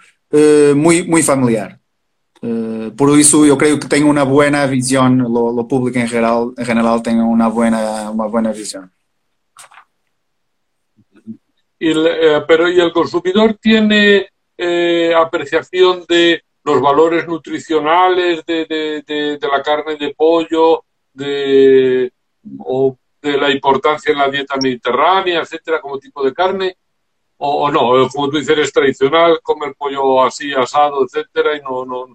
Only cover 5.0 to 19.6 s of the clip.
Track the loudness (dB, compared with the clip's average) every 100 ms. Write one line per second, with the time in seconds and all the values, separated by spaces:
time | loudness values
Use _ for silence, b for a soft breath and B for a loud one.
5 | 2 2 0 0 -2 -2 -4 -2 -2 -2
6 | -4 -2 0 0 -2 -6 -4 0 0 0
7 | 0 -2 0 0 0 0 0 -2 -4 -6
8 | -8 -6 -4 -4 -4 -6 -10 -14 -18 _
9 | _ _ _ _ _ _ -20 -20 _ _
10 | _ _ _ _ _ _ _ _ _ _
11 | _ _ -20 -20 _ _ _ _ -2 0
12 | 0 2 2 2 2 2 4 2 0 0
13 | -2 -2 -2 2 2 0 2 2 4 2
14 | 4 2 0 _ _ -8 -4 -2 0 0
15 | 0 0 0 -2 -4 -4 -4 2 2 2
16 | -2 0 2 0 -6 _ -2 0 2 4
17 | 2 2 -4 -8 -8 -12 -4 -2 2 2
18 | 2 2 -2 -4 -4 -6 -4 -6 -6 -8
19 | -8 -6 -6 -6 -4 -4